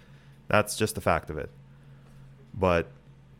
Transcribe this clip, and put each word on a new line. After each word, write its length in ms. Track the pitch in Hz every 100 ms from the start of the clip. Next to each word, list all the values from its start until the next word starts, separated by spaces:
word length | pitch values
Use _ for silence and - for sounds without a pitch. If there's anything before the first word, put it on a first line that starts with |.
| - - - - -
That's 260 | 104 107 -
just 200 | 110 -
the 40 |
fact 300 | 98 82 -
of 80 | 78
it. 120 | - - - - - - - - - - -
But, 360 | - 92 85 80 - - - -